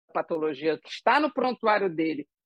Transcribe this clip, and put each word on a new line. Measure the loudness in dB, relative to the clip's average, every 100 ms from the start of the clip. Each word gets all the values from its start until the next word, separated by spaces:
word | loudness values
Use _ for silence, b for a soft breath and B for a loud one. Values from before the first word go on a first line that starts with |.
| _
patologia | -6 -4 -2 -4 -2 -2 -2
que | -6
está | -4 2 2
no | 2
prontuário | 0 -2 0 2 2 2
dele | 0 -2 -4 -10 _